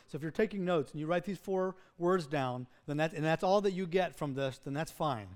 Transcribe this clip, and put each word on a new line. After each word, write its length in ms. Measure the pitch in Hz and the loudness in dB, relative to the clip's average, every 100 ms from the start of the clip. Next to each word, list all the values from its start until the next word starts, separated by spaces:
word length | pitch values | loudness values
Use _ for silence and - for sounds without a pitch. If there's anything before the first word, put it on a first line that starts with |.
| - | -12
So 100 | 143 | -8
if 60 | |
you're 80 | 156 | -4
taking 340 | - 220 202 | 0 0 0
notes 280 | 180 170 131 | 2 2 0
and 80 | 151 | -4
you 60 | 156 | 0
write 180 | 180 | 0
these 140 | 202 175 | -2 -6
four 360 | - 190 185 185 - - | -2 0 -2 -4 -16 -2
words 300 | 175 185 143 | 2 2 2
down, 400 | 147 131 127 127 _ - | 0 0 -2 -8 _ -4
then 120 | 147 | 0
that, 160 | 160 | 0
and 100 | 160 | 0
that's 180 | 156 160 | 0 2
all 180 | 185 202 | 4 4
that 100 | 202 | 4
you 140 | 180 180 | 0 0
get 280 | 185 170 | 2 0
from 200 | - 147 | -2 -4
this, 240 | 131 135 123 | -2 -2 -4
then 160 | 139 | -6
that's 180 | 143 160 | -4 -4
fine, 340 | - 156 117 98 | -2 -2 -2 -6